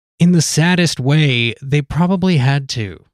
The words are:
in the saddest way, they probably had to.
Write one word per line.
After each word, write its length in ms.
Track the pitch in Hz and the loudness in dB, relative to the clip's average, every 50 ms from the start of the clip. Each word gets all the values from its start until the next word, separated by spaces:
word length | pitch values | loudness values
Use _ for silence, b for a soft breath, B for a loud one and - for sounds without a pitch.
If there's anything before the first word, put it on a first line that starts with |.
| _ _ _ - | _ _ _ 0
in 100 | 170 180 | 2 2
the 100 | 175 170 | 4 2
saddest 600 | 147 - - 151 156 175 180 175 175 156 - - | 0 0 0 0 0 2 2 2 0 0 -2 -2
way, 560 | 123 135 147 156 156 143 127 120 117 117 - - | 0 0 2 2 2 2 2 0 0 -2 -4 -6
they 220 | 139 135 143 147 143 | -6 -4 -2 -2 -2
probably 540 | - - 147 175 180 196 180 180 185 180 | -2 -2 -2 0 0 0 0 0 0 2
had 320 | 143 123 135 139 143 139 131 | 2 2 2 0 0 -2 -6
to. 360 | - 127 107 95 82 - _ _ | -8 -8 -8 -8 -10 -14 _ _